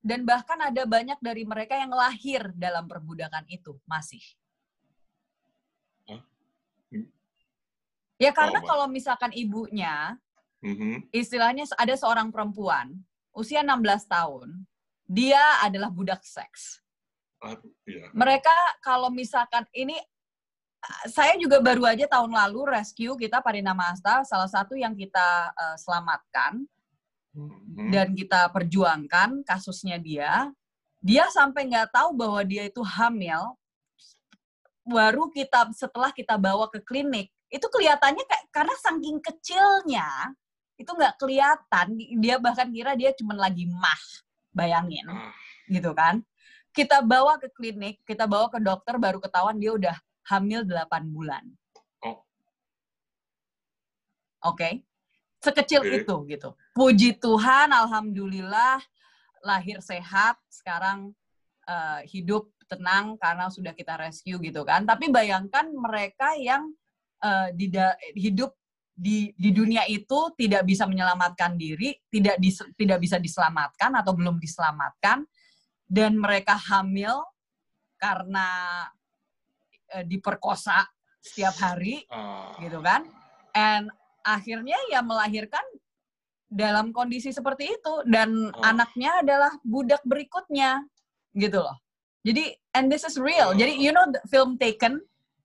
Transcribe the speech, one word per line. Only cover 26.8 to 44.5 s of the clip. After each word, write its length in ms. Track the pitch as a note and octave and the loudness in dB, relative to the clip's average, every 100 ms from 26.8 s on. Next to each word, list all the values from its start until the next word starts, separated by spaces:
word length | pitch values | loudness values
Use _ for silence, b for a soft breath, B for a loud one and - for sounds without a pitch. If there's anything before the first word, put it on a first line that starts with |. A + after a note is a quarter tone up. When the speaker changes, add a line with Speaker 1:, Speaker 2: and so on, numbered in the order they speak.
| _ _ _ _ _ D3 | _ _ _ _ _ -16
Speaker 2:
Mhm. 560 | D3 - - E3 G#3 | -16 -18 -18 -10 -2
Speaker 1:
dan 200 | G3 F#3+ | 0 0
kita 360 | F#3+ F#3+ F#3 F3 | -2 0 2 2
perjuangkan 960 | F#3 E3+ F#3 F3+ D#3 D3 E3+ G#3 C#4 | 0 -2 2 2 0 0 2 2 0
kasusnya 560 | C#4 F#3+ F#3+ F3+ F#3+ F3 | -6 -6 -6 -12 -8 -10
dia. 480 | D#3+ D3 D3 F3+ C#4+ C#4 _ _ _ _ | -8 -6 -2 -2 -2 -10 _ _ _ _
Dia 280 | F#3+ A#3+ E4+ | 2 4 4
sampai 400 | - C#4 C#4 C4+ | 4 2 2 -2
nggak 240 | A#3+ A3 | -2 2
tahu 240 | A#3+ D#4+ C#4 | 2 2 0
bahwa 240 | A3+ G#3 | -2 -2
dia 200 | G3+ G3+ | -2 -4
itu 160 | G3+ A#3+ | -8 -8
hamil. 760 | G#3+ F3+ A#3 A3+ F3 D#3+ G#3 B3+ _ _ _ _ b b _ _ _ _ _ _ | -8 0 0 0 -4 -4 -6 -12 _ _ _ _ b b _ _ _ _ _ _
Baru 440 | - A#3 A3 B3 D#4+ | -2 4 4 4 -2
kita, 400 | C#4+ C4+ B3 A3+ | -2 0 2 2
setelah 400 | A3+ C4 - C4 | 0 -10 -2 -2
kita 280 | C#4 - G#3+ | -2 -4 0
bawa 280 | F#3+ G3 A3 | 2 2 -2
ke 120 | G#3+ | -6
klinik, 480 | - C4 C#4+ A#3+ F#3+ _ _ | -8 -4 -2 -4 -8 _ _
itu 180 | - A4+ | -8 -2
kelihatannya 560 | B4 D#4+ D4 C#4 C#4+ | 2 4 6 4 2
kayak, 200 | C5+ - - | -2 -4 -4
karena 260 | D4 D4+ C5 | -2 -2 0
saking 400 | - E4 C#4+ D4+ | -2 -2 -4 -8
kecilnya, 1120 | - D#4+ - F4+ G4+ G4 F#4 A#3+ D#3 C3+ F#3+ C4+ _ _ _ _ | -8 -12 -6 2 4 4 0 -4 -4 -6 -8 -10 _ _ _ _
itu 80 | C4+ | -12
nggak 320 | F4 C#4 - | 0 0 0
kelihatan. 720 | C4+ C4+ C#4 D4+ _ F#3+ F3+ A3+ A3+ A#3 | -2 2 4 2 _ 0 0 -4 -6 -2
Dia 160 | A3+ B3+ | 0 2
bahkan 320 | A#3+ A#3+ B3+ | 0 0 -4
kira 240 | A3+ C4 C4+ | -4 -4 0
dia 160 | C4 C4+ | 0 0
cuman 160 | G#3+ G3+ | -6 -2
lagi 320 | F#3+ F3+ F3 | -2 0 -4
mah, 340 | F3 F3+ D#3 - - _ _ _ | -2 0 -2 -6 -20 _ _ _